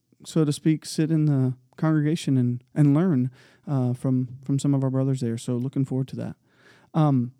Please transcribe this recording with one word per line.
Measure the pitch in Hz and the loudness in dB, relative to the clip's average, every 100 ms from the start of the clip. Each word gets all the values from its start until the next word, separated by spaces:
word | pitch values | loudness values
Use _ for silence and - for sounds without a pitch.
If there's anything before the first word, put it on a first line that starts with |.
| _ _ - | _ _ -6
so | 165 | 0
to | 151 | 0
speak, | 143 160 156 | 0 0 0
sit | - - 156 | -2 -4 0
in | 160 | 2
the | 151 135 127 127 _ - | 2 2 0 -4 _ -4
congregation | 160 156 147 170 - 131 | 0 0 0 -2 0 0
and, | 120 123 _ | 0 -2 _
and | - 143 | 2 4
learn, | 147 190 131 127 - - _ - | 4 2 2 -2 -6 -20 _ -6
uh, | 139 123 | -2 -2
from, | 123 135 127 127 131 | -2 -2 -2 -2 -8
from | - 139 | -4 -2
some | 143 | 0
of | 139 | 0
our | 135 | 0
brothers | 131 135 131 | 0 0 -2
there. | 117 117 | -2 -4
So | - 123 | -4 -4
looking | 135 139 131 | -2 -2 -2
forward | 131 131 | -2 -4
to | 117 | -8
that. | 117 - _ _ _ - _ | -10 -12 _ _ _ -20 _
Um, | 170 151 135 120 | 0 2 2 0